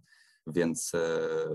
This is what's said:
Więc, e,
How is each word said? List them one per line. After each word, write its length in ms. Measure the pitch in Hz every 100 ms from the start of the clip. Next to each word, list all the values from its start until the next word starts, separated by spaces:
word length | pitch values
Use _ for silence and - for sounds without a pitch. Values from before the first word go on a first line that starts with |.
| _ - - _ -
Więc, 480 | 82 82 80 - 85
e, 240 | 82 80 80 80 78